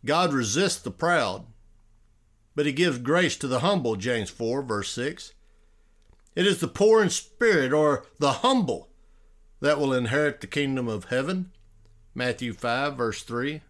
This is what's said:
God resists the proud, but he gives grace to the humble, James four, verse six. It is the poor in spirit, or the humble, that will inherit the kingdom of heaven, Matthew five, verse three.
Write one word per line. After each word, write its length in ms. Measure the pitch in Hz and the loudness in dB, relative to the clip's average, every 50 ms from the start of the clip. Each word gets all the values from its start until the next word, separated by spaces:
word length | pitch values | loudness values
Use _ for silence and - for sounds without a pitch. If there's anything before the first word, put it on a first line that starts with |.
| - | 0
God 260 | - 147 170 180 175 | 2 2 2 2 2
resists 480 | 143 135 120 104 101 147 196 190 - - | 2 0 -2 0 0 0 0 0 -2 -4
the 120 | - 120 | -8 -10
proud, 540 | - - - 170 175 160 123 101 92 101 - - - - - - _ _ _ _ _ _ _ _ _ _ _ _ _ _ _ _ _ | -8 -2 0 2 2 2 0 0 -4 -8 -10 -18 -20 -20 -20 -20 _ _ _ _ _ _ _ _ _ _ _ _ _ _ _ _ _
but 100 | 147 151 | -2 -2
he 60 | 143 | -2
gives 280 | 135 139 180 175 143 120 | 0 2 0 0 0 -2
grace 360 | 120 127 151 175 180 151 - | -2 0 2 2 2 0 0
to 140 | - - 135 | -4 -4 -2
the 100 | 127 123 | -2 0
humble, 380 | 123 180 202 185 131 117 110 98 | 0 2 0 2 0 -2 -2 -2
James 320 | 92 123 123 117 104 - | -2 -2 -2 -2 -2 -6
four, 320 | - - 117 113 123 139 | -6 -6 -4 -2 -2 -4
verse 280 | 139 123 110 101 98 - | -2 -2 -4 -4 -4 -6
six. 440 | - - 123 143 170 - - - - _ _ _ _ _ _ _ _ _ _ _ _ _ _ _ - _ _ _ _ | -6 -6 -6 -6 -6 -10 -16 -20 -20 _ _ _ _ _ _ _ _ _ _ _ _ _ _ _ -20 _ _ _ _
It 120 | - 180 202 | 0 2 2
is 140 | 185 - | 2 0
the 80 | 170 - | -2 -6
poor 340 | - - 202 214 220 220 214 | 0 2 4 6 6 6 6
in 60 | 180 | 4
spirit, 640 | - - - - - - 240 226 202 160 135 127 143 | 0 -2 -8 -10 -4 0 2 4 4 4 2 2 2
or 320 | 151 151 151 143 131 - - _ _ | 4 4 4 2 0 -4 -10 _ _
the 180 | 143 139 131 | 0 0 0
humble, 520 | - - 247 269 254 202 135 110 - - - _ _ _ _ - _ - _ _ _ - _ - - | 2 2 4 4 4 2 0 -2 -6 -6 -16 _ _ _ _ -20 _ -20 _ _ _ -20 _ -14 -2
that 180 | - 143 151 143 | 0 0 2 2
will 160 | 147 139 131 | 2 0 0
inherit 480 | 127 123 110 120 147 151 147 139 - | 0 0 0 0 0 0 0 -2 -4
the 60 | - 95 | -12 -6
kingdom 400 | - 151 143 139 135 131 123 117 | -4 -2 -2 0 -2 -2 -2 -2
of 180 | 110 104 - | -4 -6 -6
heaven, 460 | - 123 127 135 156 185 185 180 180 - _ - - _ - - - - - - _ - | -4 -4 -2 -2 -2 -4 -4 -6 -8 -12 _ -20 -20 _ -20 -20 -20 -20 -20 -20 _ -8
Matthew 360 | - 127 123 117 - 123 120 | -4 -4 -4 -4 -4 -6 -8
five, 460 | 104 - - 117 117 127 139 147 143 123 | -8 -6 -4 -2 -2 -2 -2 -4 -4 -2
verse 240 | 120 113 101 - | -4 -4 -4 -6
three. 400 | - - 117 120 127 143 151 151 - | -10 -8 -6 -4 -4 -4 -6 -8 -14